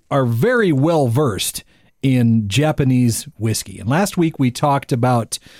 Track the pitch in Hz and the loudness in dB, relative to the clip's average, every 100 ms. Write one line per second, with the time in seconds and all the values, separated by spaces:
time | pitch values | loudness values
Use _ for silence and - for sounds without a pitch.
0 | _ 139 127 117 202 247 202 139 151 165 | _ -2 0 0 2 2 2 2 2 2
1 | 131 113 151 95 - - - _ _ _ | 2 2 0 -2 -6 -8 -16 _ _ _
2 | 135 127 117 113 104 101 151 151 135 127 | 0 2 4 2 0 0 0 0 0 2
3 | 123 107 - - 110 107 - - 104 151 | 2 -2 -8 -6 -4 -4 -8 -8 -2 -2
4 | 202 - 165 - 131 120 147 139 - 131 | 0 0 -2 0 -2 0 0 -2 -2 -2
5 | 127 123 110 - - | 0 0 -2 -10 -14